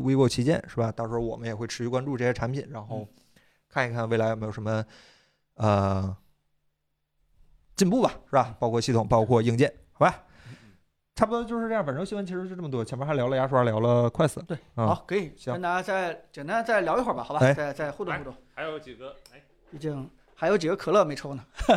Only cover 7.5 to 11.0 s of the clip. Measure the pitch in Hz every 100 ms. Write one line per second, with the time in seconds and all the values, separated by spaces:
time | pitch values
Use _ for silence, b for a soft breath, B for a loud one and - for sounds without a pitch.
7.5 | _ _ - 185 247 202 - - 135 117
8.5 | - 120 117 123 113 110 117 110 120 117
9.5 | 117 143 - _ - 170 - - B 120
10.5 | B 104 B _ _